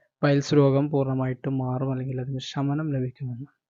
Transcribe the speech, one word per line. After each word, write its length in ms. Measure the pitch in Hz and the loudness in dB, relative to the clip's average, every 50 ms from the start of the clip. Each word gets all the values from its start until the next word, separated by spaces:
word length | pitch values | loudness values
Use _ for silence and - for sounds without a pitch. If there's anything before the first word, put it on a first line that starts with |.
| _ _ _ _ | _ _ _ _
പൈൽസ് 340 | - 143 143 139 143 - 151 | 2 2 4 2 2 4 4
രോഗം 300 | 147 139 139 131 135 143 147 | 6 6 6 6 4 2 2
പൂർണ്ണമായിട്ടും 680 | 151 139 135 135 131 131 131 131 127 131 - 139 135 131 | 2 0 0 0 0 -2 -2 -2 -4 -4 -4 -4 -2 -2
മാറും, 340 | 131 127 127 127 135 135 131 | -2 -2 -2 -2 -2 -2 -4
അല്ലെങ്കിൽ 260 | 127 127 135 127 127 | -4 -4 -6 -6 -6
അതിന് 220 | 127 131 135 131 - | -6 -6 -6 -8 -8
ശമനം 480 | - - 143 139 143 143 151 156 156 139 | -8 -4 -2 -2 0 0 0 -2 -2 -2
ലഭിക്കുമെന്ന്. 580 | 135 127 131 123 - 139 123 123 120 135 - _ _ _ _ | -2 -2 -4 -6 -8 -8 -8 -8 -8 -12 -14 _ _ _ _